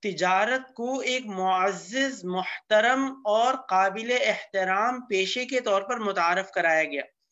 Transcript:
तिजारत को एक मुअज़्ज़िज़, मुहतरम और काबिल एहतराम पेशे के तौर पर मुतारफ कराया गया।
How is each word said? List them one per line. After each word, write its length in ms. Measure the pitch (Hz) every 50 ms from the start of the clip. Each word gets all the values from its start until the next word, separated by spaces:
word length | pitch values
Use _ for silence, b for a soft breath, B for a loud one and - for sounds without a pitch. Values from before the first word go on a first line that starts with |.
| -
तिजारत 680 | 214 180 151 175 180 185 190 208 220 254 262 254 - -
को 260 | - 233 247 262 269 214
एक 240 | 247 254 254 254
मुअज़्ज़िज़, 1000 | 214 196 185 185 185 185 185 185 202 196 175 - 175 214 262 269 269 254 208 180
मुहतरम 960 | 180 180 185 185 - - - - - 214 214 220 233 262 262 269 269 269 - -
और 300 | 214 208 220 233 254 262
काबिल 540 | 269 - - 190 185 190 196 185 214 226 233
एहतराम 920 | 247 247 226 214 202 - - - - 190 185 185 185 196 214 240 254 247
पेशे 440 | 240 - 208 190 190 185 - 247 254
के 160 | 240 - 254
तौर 220 | 247 226 202 196 196
पर 160 | 196 247 240
मुतारफ 520 | 220 202 190 190 170 170 175 185 190 190 -
कराया 300 | 190 170 165 160 160 156
गया। 180 | 147 143 139 131 - _ _ B B